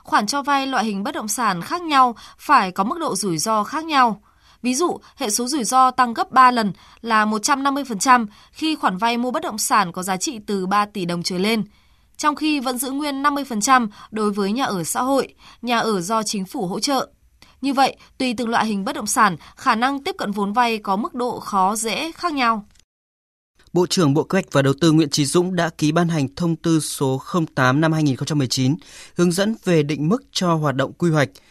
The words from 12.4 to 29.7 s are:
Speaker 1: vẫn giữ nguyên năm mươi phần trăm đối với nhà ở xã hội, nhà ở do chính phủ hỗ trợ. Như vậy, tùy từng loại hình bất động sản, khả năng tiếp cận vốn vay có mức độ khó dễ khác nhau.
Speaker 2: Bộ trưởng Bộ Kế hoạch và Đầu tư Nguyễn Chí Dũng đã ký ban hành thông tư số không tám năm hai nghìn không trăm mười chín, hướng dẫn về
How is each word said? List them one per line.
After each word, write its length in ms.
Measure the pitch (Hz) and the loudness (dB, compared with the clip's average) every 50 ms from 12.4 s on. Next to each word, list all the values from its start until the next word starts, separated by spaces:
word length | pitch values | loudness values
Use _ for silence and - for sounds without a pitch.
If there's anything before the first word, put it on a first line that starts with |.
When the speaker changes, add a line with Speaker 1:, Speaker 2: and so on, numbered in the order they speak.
| 302 311 302 285 | 0 0 0 0
Speaker 1:
vẫn 180 | 233 262 262 240 | -2 -2 -4 -4
giữ 140 | 285 269 | -4 -4
nguyên 300 | 269 277 302 294 277 269 | -4 -4 -4 -4 -4 -2
năm 140 | 277 294 285 | 0 0 0
mươi 80 | 285 277 | 0 -2
phần 180 | 262 240 208 | -4 -4 -2
trăm 280 | 202 - 269 254 240 208 - - - - | 0 2 2 2 2 0 -6 -12 -16 -10
đối 200 | - 214 214 208 | -6 -2 -2 0
với 200 | 202 202 202 190 | 0 0 -2 -2
nhà 140 | 208 254 277 | 0 -2 -2
ở 180 | - 202 185 160 | -2 -2 -2 -4
xã 180 | - - 220 | -4 -4 -2
hội, 320 | 247 262 277 269 240 - - _ - - - _ | 0 0 2 0 0 -2 -6 _ -20 -20 -20 _
nhà 180 | - 240 240 226 | -6 -2 0 0
ở 220 | 208 226 220 190 | 0 0 0 -2
do 220 | 165 180 226 220 214 | -2 -2 -2 -2 -2
chính 220 | 214 - 208 190 | -2 -4 -6 -6
phủ 220 | - - 294 202 170 | -6 -6 -6 -6 -4
hỗ 120 | 196 220 | -4 -4
trợ. 300 | 214 285 277 254 - - _ _ _ _ _ _ _ _ _ _ | -2 -2 0 -2 -2 -4 _ _ _ _ _ _ _ _ _ _
Như 120 | - 269 285 | -4 -2 2
vậy, 220 | 262 269 247 - - - - _ - | 2 2 2 0 -4 -16 -14 _ -4
tùy 160 | 262 254 240 208 | -4 -2 -2 -2
từng 120 | 247 220 | -4 -2
loại 160 | 233 220 - | 0 0 0
hình 200 | 220 214 196 190 | 0 -2 -4 -4
bất 100 | 247 - | -4 -6
động 120 | 302 233 208 | -6 -6 -4
sản, 300 | - - 214 202 175 - - - - | 0 2 2 2 2 -2 -10 -16 -16
khả 200 | - - 269 233 | -6 -2 -2 0
năng 280 | 220 240 269 277 277 277 | 2 0 0 -2 -2 -6
tiếp 120 | 320 - - | -8 -8 -6
cận 140 | - 202 | -6 -6
vốn 220 | 202 214 202 196 202 | -4 -2 -2 -2 0
vay 240 | 247 247 233 226 214 | 0 0 0 0 -2
có 180 | 214 - 190 | -2 -2 -2
mức 180 | 190 247 - - | -2 -2 -4 -4
độ 260 | 254 247 247 214 - | -4 -4 -4 -4 -6
khó 360 | - - - 196 185 190 214 | -8 -4 0 0 2 2 0
dễ 360 | 220 220 220 202 185 294 330 | -2 -4 -4 -4 -4 -4 -6
khác 220 | 330 - - 349 311 | -8 -6 -6 -4 -2
nhau. 320 | 277 254 233 226 220 208 - _ _ _ _ _ _ _ _ _ _ _ _ _ _ _ _ _ _ _ _ - | 0 0 0 0 -2 -4 -12 _ _ _ _ _ _ _ _ _ _ _ _ _ _ _ _ _ _ _ _ -2
Speaker 2:
Bộ 120 | 165 180 - | 0 0 0
trưởng 260 | - 190 175 143 139 | 2 2 4 4 4
Bộ 100 | 160 143 | 2 0
Kế 120 | - - | 0 0
hoạch 100 | - - - | -2 0 0
và 100 | - 143 | 0 2
Đầu 120 | 135 135 139 - | 2 2 2 2
tư 100 | - 165 | 4 4
Nguyễn 180 | 151 156 160 139 | 4 4 4 2
Chí 160 | - - 147 | 0 -2 0
Dũng 300 | 135 - 175 180 180 190 | 2 2 2 2 0 0
đã 140 | 170 170 160 - - | -2 -2 -2 -2 0
ký 140 | 160 151 | 0 0
ban 160 | 156 170 175 165 | 2 2 2 2
hành 280 | 165 156 139 123 - | 0 0 -2 -2 -2
thông 200 | - 175 170 165 | -2 -2 0 0
tư 240 | 156 - 165 160 156 | 0 0 2 2 2
số 380 | 147 - - - 143 135 131 131 | 0 -2 -4 -2 -2 0 0 -2
không 280 | - - - 180 160 | -4 -4 -2 -2 -2
tám 360 | 151 - - 131 127 131 147 | -2 0 0 2 4 4 4
năm 120 | 160 160 160 | 4 2 2
hai 100 | 156 156 | 2 2
nghìn 120 | 147 131 | 0 0
không 100 | - 143 | -2 -4
trăm 120 | - 156 147 | -2 0 0
mười 100 | 135 120 | 0 0
chín, 280 | - - 131 127 147 185 - - - - - - - - | 0 0 0 0 0 -2 -4 -12 -20 -20 -20 -10 -2 0
hướng 140 | 175 180 | 0 2
dẫn 240 | 170 175 196 214 226 - - | 2 2 0 0 -2 -2 0
về 200 | 185 | 2